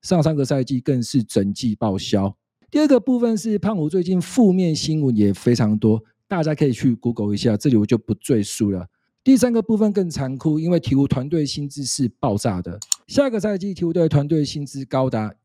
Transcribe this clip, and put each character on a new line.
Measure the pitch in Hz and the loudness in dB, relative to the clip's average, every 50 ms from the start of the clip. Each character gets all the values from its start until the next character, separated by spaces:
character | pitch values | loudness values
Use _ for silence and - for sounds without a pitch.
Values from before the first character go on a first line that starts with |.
上 | - - 185 170 | -4 0 2 2
上 | 143 160 156 | 2 2 0
个 | 143 135 | 0 0
赛 | 127 147 135 | 0 0 -2
季 | 123 - 135 123 | -2 -2 -4 -2
更 | - 156 135 123 | -2 0 0 0
是 | 113 - - 131 107 | -2 0 0 -2 -2
整 | - - 110 98 101 98 | 0 0 0 0 0 -2
季 | - 127 117 104 | -2 -4 -4 -2
报 | - 113 104 95 | -2 -2 -2 -2
销。 | 98 - - 107 98 98 98 - _ _ _ _ _ _ _ | -2 -2 -2 0 0 0 -2 -4 _ _ _ _ _ _ _
第 | - 294 | 0 2
二 | 311 | 4
个 | 285 269 240 | 4 4 2
部 | - 269 254 | 2 0 0
分 | 240 240 233 226 | 0 0 0 -2
是 | 185 156 226 208 | -2 -2 -2 -2
胖 | 196 - 208 220 | -2 -2 -2 -2
虎 | 175 147 156 | -2 -2 -2
最 | 170 185 170 | 0 -2 0
近 | 185 185 180 | 0 0 0
负 | - - - 262 226 190 | -2 0 2 4 4 6
面 | 180 185 185 165 151 | 4 4 2 0 0
新 | - - 156 156 156 | 0 -2 -2 0 0
闻 | 143 131 117 | 0 2 2
也 | 104 104 101 98 | 4 2 2 2
非 | - - 120 120 | 2 2 2 2
常 | 107 117 107 107 107 | 4 2 2 2 2
多， | - 107 110 113 - _ _ _ _ | 2 2 2 0 -2 _ _ _ _
大 | - 196 170 151 | -4 -2 -2 0
家 | 156 151 | 0 0
可 | - 151 | 0 0
以 | 135 113 | 0 0
去 | - - 131 117 | 0 0 0 0
Google | - - 120 113 - 104 104 104 | 0 -2 -4 -4 -2 -2 -2 -2
一 | |
下， | 101 - 117 107 | 0 0 0 0
这 | 101 - 147 | 0 2 2
里 | 123 | 2
我 | 107 104 | 2 2
就 | - 117 | 2 0
不 | 110 - - 107 | 0 0 -4 -6
赘 | - - - 131 107 101 | -4 -2 0 0 0 0
述 | - - - 107 101 | -2 -4 -2 -2 -2
了。 | 95 90 87 - _ _ _ _ _ _ _ | -2 -4 -6 -12 _ _ _ _ _ _ _
第 | 262 269 | 4 4
三 | 214 254 247 233 | 4 4 2 0
个 | 226 | 0
部 | - - 220 | 0 0 0
分 | 202 220 208 185 | 2 2 2 2
更 | 208 185 165 | 0 -2 -2
残 | 143 - 135 131 135 | -4 -4 -4 -6 -6
酷， | 127 - 160 151 156 | -4 -2 -2 0 0
因 | 160 175 | 0 0
为 | 175 165 | 0 0
鹈 | - - 135 | 0 2 2
鹕 | 135 139 | 2 2
团 | 135 - 151 - 143 | 2 0 -2 -2 -2
队 | 170 160 147 | -2 -2 -2
薪 | 135 - 151 143 139 | -2 -4 -6 -8 -8
资 | - 143 135 | -8 -8 -8
是 | - - - 131 107 - _ | -6 -2 -2 -2 -2 -2 _
爆 | - 117 101 | -2 -2 0
炸 | 104 - 117 95 90 | 0 0 -2 -2 -4
的， | 87 90 85 104 - - - - _ | -6 -8 -12 -14 -10 -10 -10 -10 _
下 | - - 277 285 269 | -2 0 0 2 2
个 | 226 208 | 0 -2
赛 | 170 214 202 | -2 -2 -2
季 | 180 190 202 180 | -4 -4 -6 -6
鹈 | - 180 | -4 -4
鹕 | 165 165 | -2 0
队 | 180 165 156 | 2 2 2
团 | 156 143 143 | 2 2 2
队 | 147 165 156 147 | 2 0 0 0
薪 | - - 151 143 | -2 -4 -8 -8
资 | 127 - 139 131 | -8 -10 -12 -8
高 | - 147 131 131 131 | -4 -2 0 0 0
达 | 123 110 107 107 - _ | -2 -2 -4 -6 -8 _